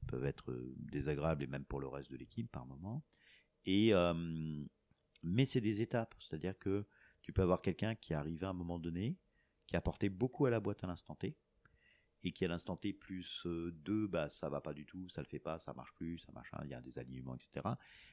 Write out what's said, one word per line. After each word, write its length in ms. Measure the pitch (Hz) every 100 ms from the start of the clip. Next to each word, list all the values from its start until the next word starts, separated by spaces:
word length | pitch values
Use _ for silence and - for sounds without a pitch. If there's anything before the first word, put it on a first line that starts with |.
| -
peuvent 180 | 64 69
être, 240 | - -
euh, 220 | 62 64 65
désagréables, 640 | - 71 69 71 80 73
et 40 | 65
même 180 | 69 71
pour 140 | 69
le 80 | 67
reste 220 | 69 67
de 80 | 64
l'équipe, 340 | 64 117 117
par 140 | 65 64
moment. 380 | 69 95 139 - _ - - _ _ 95
Et, 280 | 98 110
euh, 720 | 92 87 85 82 80 78 76 69 _ _ _ _ -
mais 240 | 82 110 135
c'est 160 | 131
des 200 | 107 104
étapes, 340 | 117 117 113 -
c'est-à-dire 380 | - 78 90 -
que 300 | 95 101 101 _ - _
tu 120 | -
peux 80 | -
avoir 200 | 92 92
quelqu'un 320 | 98 82 107 113
qui 180 | -
est 20 | 78
arrivé 300 | 76 82 95
à 40 |
un 40 |
moment 260 | 90 85 85
donné, 380 | 85 85 113 185 _ _ _ _ -
qui 100 | 85
a 40 |
apporté 300 | 92 - 98
beaucoup 360 | 92 120 - 135
à 40 |
la 100 | 113
boîte 240 | 104 101
à 40 | 92
l'instant 280 | 87 - 78
T, 220 | 101 - _ _ _ _ _ _ _ _
et 80 | 92
qui 120 | -
à 40 | 90
l'instant 280 | 87 - 87
T 180 | 101
plus, 520 | - - 92 87 - 87
euh, 260 | 85 85
deux, 360 | 80 73 107 107
bah, 200 | 87 73
ça 220 | - 76
va 100 | 71
pas 140 | 76
du 120 | 73 73
tout, 220 | 92 90
ça 120 | 78
le 60 | 71
fait 120 | 71
pas, 200 | 80 82
ça 140 | -
marche 200 | 64 -
plus, 240 | _ 82 82
ça 120 | -
machin, 260 | - - 73
il 60 | 71
y 40 |
a 80 | 64
des 160 | 65 64
alignements, 380 | 64 64 64 64
et 40 |
cetera. 380 | - 69 98 131 - - -